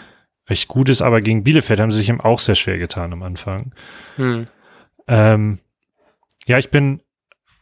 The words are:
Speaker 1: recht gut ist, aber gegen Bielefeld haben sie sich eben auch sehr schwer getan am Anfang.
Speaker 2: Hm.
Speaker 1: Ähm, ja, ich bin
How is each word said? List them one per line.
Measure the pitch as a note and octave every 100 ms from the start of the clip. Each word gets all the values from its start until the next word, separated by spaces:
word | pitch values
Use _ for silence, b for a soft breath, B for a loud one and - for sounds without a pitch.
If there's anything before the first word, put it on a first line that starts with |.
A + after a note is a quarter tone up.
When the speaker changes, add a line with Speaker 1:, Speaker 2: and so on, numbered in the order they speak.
| B B B _ -
Speaker 1:
recht | G2+ -
gut | B2+ C3
ist, | B2
aber | B2 A2+
gegen | G#2 A2+
Bielefeld | G#2+ D#3 - G#2
haben | A2
sie | G#2+
sich | G#2
eben | A#2
auch | A2 A#2
sehr | - G2
schwer | - F2+
getan | F2 - F2
am | F2
Anfang. | F2+ F2 - F#2+ B2+ B B B B -
Speaker 2:
Hm. | B2+ A#2 A#2 b b b b _ -
Speaker 1:
Ähm, | A#2 G#2+ A2 G#2+ G2 - _ _ _ _ _ _ _ -
ja, | B2
ich | -
bin | D3 C#3 C#3 _ _ _ _ _ _